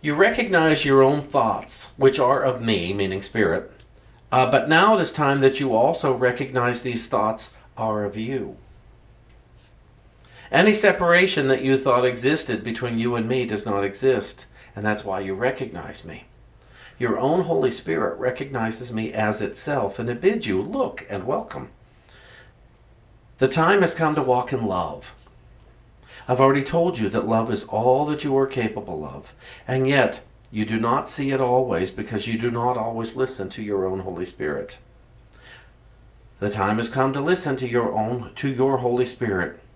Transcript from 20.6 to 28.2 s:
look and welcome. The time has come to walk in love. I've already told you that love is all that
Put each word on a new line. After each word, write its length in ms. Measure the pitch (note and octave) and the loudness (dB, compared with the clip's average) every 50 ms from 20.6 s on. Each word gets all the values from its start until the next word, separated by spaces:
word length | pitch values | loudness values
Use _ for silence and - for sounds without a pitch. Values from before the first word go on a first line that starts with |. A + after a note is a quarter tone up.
look 460 | G#2 D3 G#3+ C4 C4 - - - - - | -2 -2 -2 -2 -4 -4 -4 -10 -12 -10
and 180 | G#2 G2 F#2 | -8 -8 -4
welcome. 440 | - D3 - - - - - - - - - - _ _ _ _ _ - - - - - - - - _ _ - _ _ _ _ _ - _ _ _ _ _ _ _ - _ | -4 -4 -4 -4 -8 -12 -12 -12 -14 -18 -20 -20 _ _ _ _ _ -20 -20 -20 -20 -20 -20 -20 -20 _ _ -20 _ _ _ _ _ -20 _ _ _ _ _ _ _ -4 _
The 100 | C3+ C3+ | 0 0
time 320 | C3+ D#3+ D#3+ E3+ G3+ G3+ | 2 2 4 4 4 4
has 120 | F#3+ E3 - | 4 2 2
come 220 | - E3 D#3 D3+ | 0 0 0 0
to 80 | D3+ C3+ | 0 2
walk 300 | B2+ B2+ B2 B2+ B2 C#3 | 2 2 0 0 -2 -4
in 140 | B2+ A#2 | -4 -2
love. 500 | G#2+ F#2 F2+ F2 D#2+ D#2 E2+ - - - - - - - - _ - - - - - - _ - _ _ _ - - - - - - | -2 -2 -2 -4 -4 -8 -12 -16 -18 -20 -20 -20 -20 -20 -20 _ -20 -20 -20 -20 -20 -20 _ -20 _ _ _ -20 -20 -20 -20 -4 -4
I've 120 | B2 B2+ | 2 4
already 220 | C3+ C3+ C3+ C#3 C3+ | 4 4 4 2 0
told 360 | - - E3 E3+ F3 - A2 | -2 0 0 0 0 0 -2
you 100 | A2 G2 | -4 -2
that 180 | A2 A2 G2+ | -2 -2 -2
love 240 | G#2+ A2+ A2+ A2+ A2+ | 0 0 0 0 0
is 140 | A2+ G2 - | -4 -6 -6
all 420 | - - G#2+ A2+ B2+ B2+ C3+ D3+ | -4 -4 0 4 4 4 4 2
that 160 | D3+ D3+ D3 | 0 -4 -4